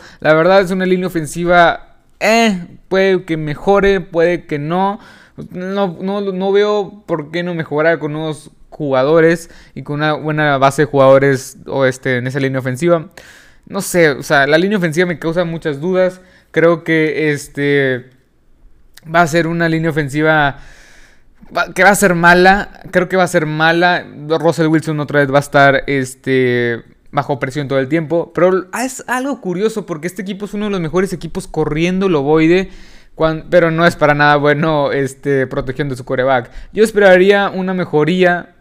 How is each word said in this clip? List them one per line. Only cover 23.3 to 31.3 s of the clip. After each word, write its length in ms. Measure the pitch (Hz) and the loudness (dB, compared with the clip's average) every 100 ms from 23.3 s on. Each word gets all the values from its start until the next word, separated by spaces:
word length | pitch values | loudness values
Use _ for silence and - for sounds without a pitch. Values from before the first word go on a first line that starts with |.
| 175 151 | 0 -2
mala. 580 | 156 160 170 175 175 101 104 147 | 0 0 2 2 0 -4 -14 -4
Russell 380 | 160 156 160 160 | 0 0 0 2
Wilson 320 | 160 151 151 | 0 0 -4
otra 220 | 143 147 | -2 0
vez 120 | 143 | 2
va 60 | 135 | 2
a 20 | |
estar, 440 | 143 143 139 135 - | 2 4 4 4 0
este, 960 | 139 131 - - 131 127 123 120 117 - _ _ | -4 -4 -8 -2 0 2 0 -2 -4 -10 _ _
bajo 260 | 143 135 139 | -6 -4 -4
presión 300 | 131 131 139 | -6 -6 -4
todo 100 | 135 | -2
el 100 | 131 | 0
tiempo. 440 | 156 156 165 - | -2 -2 -4 -4
Pero 320 | - 180 185 185 | 0 2 2 -4
es 320 | 208 254 - - | -6 -6 -8 -6
algo 340 | 247 262 269 | -4 -4 -6
curioso 460 | 185 175 214 214 - | -6 -4 -4 -4 -8
porque 220 | 165 170 | -8 -10
este 140 | - | -10
equipo 240 | 190 196 202 | -10 -10 -10
es 80 | |
uno 100 | 208 | -8
de 80 | 208 | -6
los 80 | 196 | -4
mejores 320 | 160 165 196 | -4 -2 -4
equipos 340 | 180 165 | -6 -10